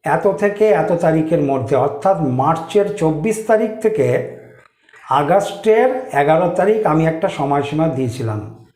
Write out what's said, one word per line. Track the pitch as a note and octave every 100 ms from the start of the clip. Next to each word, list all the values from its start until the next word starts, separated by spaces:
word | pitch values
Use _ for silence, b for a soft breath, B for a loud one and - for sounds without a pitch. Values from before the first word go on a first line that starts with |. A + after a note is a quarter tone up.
| D#3
এত | E3 G3 F3
থেকে | G3+ - G#3+ F3+
এত | D#3 E3+
তারিখের | E3+ D#3+ D#3 D#3+ C#3
মধ্যে, | C3+ A#2 C#3 C#3+
অর্থাৎ | - F#3+ F#3 C#3+ B2+
মার্চের | C#3 D#3+ - G#3 G3 -
চব্বিশ | D#3+ D3 A3 A3 A3
তারিখ | A3 - -
থেকে | G#3+ - B2 B2+ - - - b b _ b b - C3+
আগস্টের | D3 F#3+ - - A3+ A3 B3+ - - C#3
এগারো | C#3+ D#3+ F3 -
তারিখ | F#3+ A3 G#3+
আমি | D#3 D#3+
একটা | D#3+ - -
সময়সীমা | C#3+ C#3+ C#3+ D#3 D#3+ C3
দিয়েছিলাম। | B2+ B2 A2 G#2+ G#2 - -